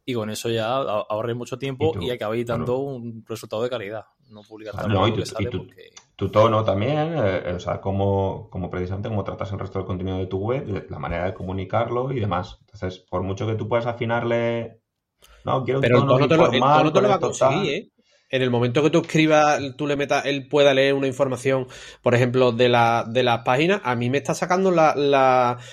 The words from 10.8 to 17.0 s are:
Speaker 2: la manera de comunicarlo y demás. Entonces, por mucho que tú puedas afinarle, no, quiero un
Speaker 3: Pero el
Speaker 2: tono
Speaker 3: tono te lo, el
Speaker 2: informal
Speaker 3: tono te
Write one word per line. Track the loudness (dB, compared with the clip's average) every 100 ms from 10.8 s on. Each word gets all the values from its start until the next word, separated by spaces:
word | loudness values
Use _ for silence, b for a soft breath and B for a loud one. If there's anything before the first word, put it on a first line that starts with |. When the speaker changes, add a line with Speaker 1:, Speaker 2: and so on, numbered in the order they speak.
| -10
Speaker 2:
la | -10
manera | -6 -4 -4
de |
comunicarlo | -6 -8 -8 -4 -4 -2 -4 -4
y | -4
demás. | -4 -4 -6 -14
Entonces, | _ -10 -10 -10
por | _ -6
mucho | -6 -4 -4
que | -4
tú | -2
puedas | -2 -2
afinarle, | -4 -4 -2 0 -2 -2 -4 -8 -14 _ _ _ _ b b
no, | -4 -2 -2
quiero | 0
un |
Speaker 3:
Pero | 4 4
el |
Speaker 2:
tono | 4
Speaker 3:
tono | 4 4
te | 4
lo, | 4
el | 4
Speaker 2:
informal | 4 4
Speaker 3:
tono | 4
te | 4